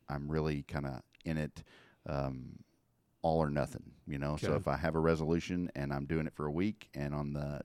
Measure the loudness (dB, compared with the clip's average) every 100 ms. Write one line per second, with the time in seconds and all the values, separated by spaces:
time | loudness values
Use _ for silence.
0 | -6 -6 0 2 2 0 -2 -4 -4 -8
1 | -14 _ -4 -2 -2 -6 -18 -20 -20 _
2 | -4 -2 -2 -4 -10 -14 -20 _ _ _
3 | _ _ 2 4 4 2 0 -4 -14 -16
4 | -8 -2 -2 0 2 2 2 2 2 4
5 | 4 4 4 2 2 -2 -2 -4 -2 -2
6 | 0 0 0 -4 -2 0 0 -2 -10 -6
7 | -4 -2 -2 -2 -2 -4